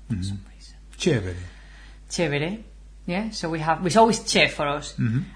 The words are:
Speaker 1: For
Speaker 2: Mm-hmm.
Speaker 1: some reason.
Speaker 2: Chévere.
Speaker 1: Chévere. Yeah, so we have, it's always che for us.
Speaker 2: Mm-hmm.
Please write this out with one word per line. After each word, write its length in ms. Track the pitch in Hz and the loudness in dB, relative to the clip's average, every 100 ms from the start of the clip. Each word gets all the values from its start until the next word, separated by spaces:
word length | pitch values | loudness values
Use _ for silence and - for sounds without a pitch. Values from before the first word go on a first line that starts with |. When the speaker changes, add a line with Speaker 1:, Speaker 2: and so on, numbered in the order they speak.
| - | -8
Speaker 1:
For 60 | |
Speaker 2:
Mm-hmm. 80 | 92 | -6
Speaker 1:
some 180 | 95 101 - | -4 -8 -12
reason. 200 | - - - - - | -20 -20 -20 -20 -2
Speaker 2:
Chévere. 380 | 185 131 92 90 90 - - - - - - | 0 0 -2 -8 -12 -16 -20 -20 -20 -20 -10
Speaker 1:
Chévere. 540 | - 165 143 156 220 - - - - - | -4 -2 -2 -4 -6 -12 -20 -20 -14 -6
Yeah, 240 | 175 220 | -4 -4
so 180 | - 165 | -6 -4
we 100 | 160 | -2
have, 240 | 156 156 185 | 0 0 4
it's 100 | 208 | 6
always 240 | 226 - | 6 6
che 260 | - 196 147 | 2 4 4
for 200 | - 147 | 2 -2
us. 260 | 143 - - | -2 -4 -2
Speaker 2:
Mm-hmm. 220 | 123 117 196 | 0 0 -4